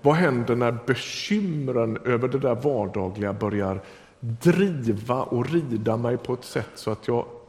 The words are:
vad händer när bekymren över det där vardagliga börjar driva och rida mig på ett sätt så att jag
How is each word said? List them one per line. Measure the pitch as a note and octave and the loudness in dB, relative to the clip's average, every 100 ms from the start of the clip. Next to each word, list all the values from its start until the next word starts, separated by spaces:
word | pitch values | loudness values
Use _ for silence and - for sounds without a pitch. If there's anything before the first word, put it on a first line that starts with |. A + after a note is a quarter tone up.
vad | C#3+ | 6
händer | D#3 F3 B2 A#2 | 6 4 2 2
när | A#2+ A#2+ A#2 | 2 2 0
bekymren | - B2 - - - G#3 G3 D3+ C3 A#2+ A2+ A2 | 0 -2 -2 -8 -2 0 0 -2 -2 0 0 -2
över | B2+ A#2+ B2+ | 0 0 2
det | C3+ | 0
där | C3+ | 0
vardagliga | A#2 C#3+ B2+ F#2+ G#2 F#2 G2+ G2+ | 0 0 0 -2 -2 -4 -2 -4
börjar | G2+ G#2+ G2+ G2 F#2+ - - - _ | 0 -2 0 -2 -4 -8 -20 -20 _
driva | A#2 A2+ F3 E3+ G3 D3+ A2+ G#2 A#2 B2 | -8 2 4 4 2 2 -2 -2 -2 -2
och | - A#2+ B2 | 0 0 2
rida | E3+ C#3+ A2+ G#2+ A2+ | 0 0 -2 0 0
mig | A#2+ B2 | 0 -2
på | - | -4
ett | B2 | -6
sätt | - C3+ A2 | -4 -6 -6
så | - - | -8 -6
att | G#2+ - | -4 -2
jag | A#2+ - - | -2 -2 -12